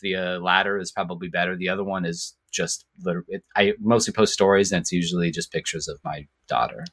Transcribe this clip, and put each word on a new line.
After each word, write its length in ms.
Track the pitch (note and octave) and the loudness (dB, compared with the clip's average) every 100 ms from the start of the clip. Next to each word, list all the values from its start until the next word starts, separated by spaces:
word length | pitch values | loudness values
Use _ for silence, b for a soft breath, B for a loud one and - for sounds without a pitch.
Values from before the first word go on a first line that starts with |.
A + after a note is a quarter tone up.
the, 120 | G2 F#2 | -4 -2
uh, 220 | F2+ F2+ | -2 -2
latter 380 | F2+ F#2 G2 G2+ | 4 4 4 0
is 140 | F#2 | -4
probably 360 | - F2+ E2+ F2+ | -6 -6 -6 -4
better. 280 | F2 F2+ F#2 | 0 0 0
The 120 | F2+ | -2
other 140 | F#2+ | -2
one 220 | G2 F#2 | -2 -2
is 320 | E2+ E2+ - - _ | -2 -4 -8 -14 _
just 340 | - E2+ - _ - | -4 -2 -4 _ -8
liter-, 220 | F2+ F2 - | -4 -4 -6
it, 140 | F#2+ - G#2 | -12 -4 2
I 180 | G2+ G#2 | 2 2
mostly 320 | G#2+ A#2 A2 | 2 2 2
post 200 | G#2+ G#2 | 2 2
stories, 380 | - G2 G2 F#2+ | 4 6 6 4
and 100 | F#2 | 2
it's 120 | E2+ | 0
usually 400 | F2+ E2+ F2+ E2+ | 0 0 0 0
just 180 | E2 - | -2 -4
pictures 360 | E2 - D#2+ - | -6 -6 -8 -8
of 100 | C#2+ | -8
my 220 | D2+ D2 D2 _ - | -8 -10 -12 _ -4
daughter 380 | A#1+ A#1+ - - | -2 -2 -4 -12